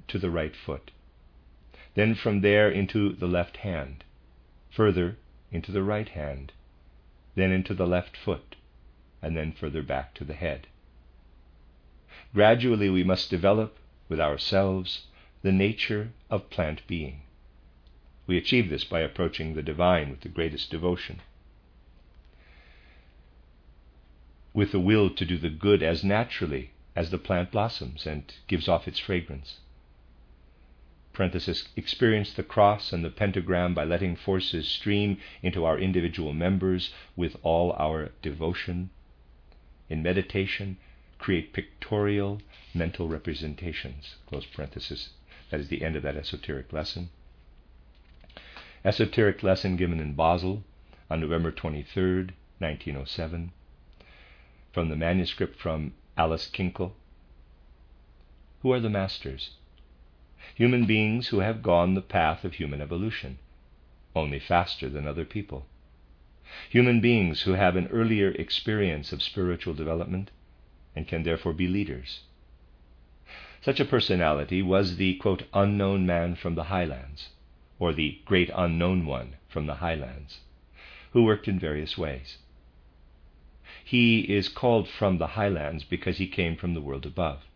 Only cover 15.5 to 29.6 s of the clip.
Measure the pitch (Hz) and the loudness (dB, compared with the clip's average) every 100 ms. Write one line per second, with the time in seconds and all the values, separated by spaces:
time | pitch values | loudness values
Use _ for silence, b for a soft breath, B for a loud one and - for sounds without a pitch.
15.5 | 95 104 110 - 107 110 - - 104 - | 4 4 0 -2 -4 -6 -12 -6 -6 -4
16.5 | - 78 78 - 87 71 71 - - - | -4 -4 -6 -6 -6 -6 -10 -18 -20 -20
17.5 | - - - - - - - - 87 - | -20 -20 -20 -20 -20 -20 -12 0 0 2
18.5 | 127 95 69 - 82 80 - 82 - 80 | 2 2 -2 -2 -2 -2 0 -2 -2 -6
19.5 | 78 76 78 90 85 71 69 - 82 80 | -6 -4 2 4 4 0 -8 -10 -4 -4
20.5 | 73 - 82 87 90 - - - - - | -4 -8 -2 0 -2 -4 -14 -18 -20 -20
21.5 | - _ - - - - - - b b | -20 _ -20 -20 -20 -20 -20 -20 b b
22.5 | b b b b b b b b - - | b b b b b b b b -20 -20
23.5 | - - - - - - - - - - | -20 -20 -20 -20 -20 -20 -20 -20 -20 -4
24.5 | 104 98 98 92 110 98 - 90 85 82 | 0 2 4 6 6 6 2 -2 -2 -2
25.5 | 78 101 98 80 82 98 104 120 - 80 | 0 4 6 4 2 2 2 0 -4 -4
26.5 | 67 67 - - - 82 87 - 87 90 | -4 -8 -18 -10 -4 -4 -4 -2 -2 0
27.5 | 107 113 - 62 73 78 76 - - - | -2 -2 -4 -10 -10 -8 -8 -10 -16 -4
28.5 | 90 - 82 - - - 90 80 69 - | -2 2 0 0 -8 -2 -2 -4 -10 -14
29.5 | - | -20